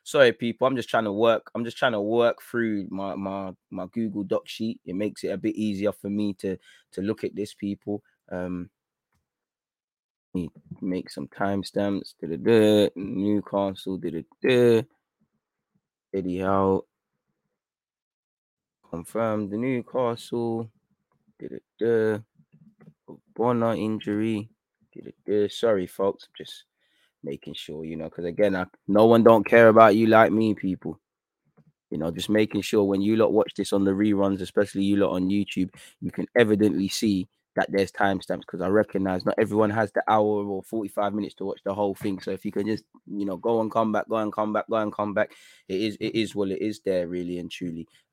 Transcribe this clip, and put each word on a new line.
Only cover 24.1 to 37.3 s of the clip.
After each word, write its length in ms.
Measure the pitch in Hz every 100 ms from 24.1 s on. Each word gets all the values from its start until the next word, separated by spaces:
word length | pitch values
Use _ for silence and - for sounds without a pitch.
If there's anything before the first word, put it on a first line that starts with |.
| 104 113 107 107 _ _ _ _
Da, 80 | -
da, 80 | - - -
da. 220 | 104 101
Sorry, 380 | - 117 101 90
folks. 420 | - 98 - - -
Just 260 | 78 - _ _ _ _ _ _
making 300 | 71 71 73
sure, 300 | 69 - 78
you 120 | 80 80
know, 140 | 80
'cause 140 | - 87
again, 300 | 85 104 95
I, 100 | 92 _ -
no 180 | 98 113
one 180 | 117
don't 200 | 113 113 -
care 220 | 117 113
about 280 | 110 113 104
you 120 | 110
like 240 | 110 101
me, 220 | 107 110
people. 460 | 95 95 90 85 - _ _ _ _ _ _ _ _ _
You 80 | 76
know, 120 | 82
just 180 | - -
making 320 | 107 110 104
sure 220 | - 110
when 180 | 98 98
you 140 | 101 110
lot 160 | 107
watch 220 | 104 - -
this 160 | 98
on 120 | 101
the 80 | 98
reruns, 480 | 98 107 98 98 98
especially 420 | 90 - 101 98
you 120 | 98 101
lot 140 | 98
on 180 | 90 92
YouTube, 400 | 101 95 - 92 - - -
you 100 | -
can 140 | - 87 123
evidently 520 | 110 101 107 80 95
see 400 | - 110 95 90